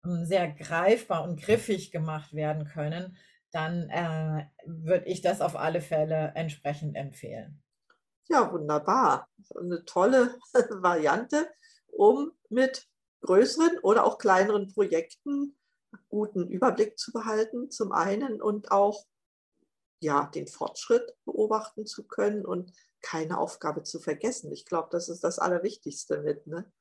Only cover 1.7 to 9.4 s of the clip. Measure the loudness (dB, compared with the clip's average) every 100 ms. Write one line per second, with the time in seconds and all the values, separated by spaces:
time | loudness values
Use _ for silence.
1.7 | -4 -4 -6 -4 -6 -8 -6 -4 -4 -6
2.7 | -6 -6 -6 -10 -14 _ _ _ -6 -4
3.7 | -4 -4 -4 -4 -2 -2 -4 -6 _ -16
4.7 | -10 0 0 0 -2 0 0 -2 0 -2
5.7 | -2 -2 0 0 0 -2 -4 -6 -6 -6
6.7 | -6 -6 -6 -10 -10 -12 -12 -14 -20 _
7.7 | _ _ _ _ _ _ 2 2 -2 0
8.7 | 0 2 4 4 2 -2 _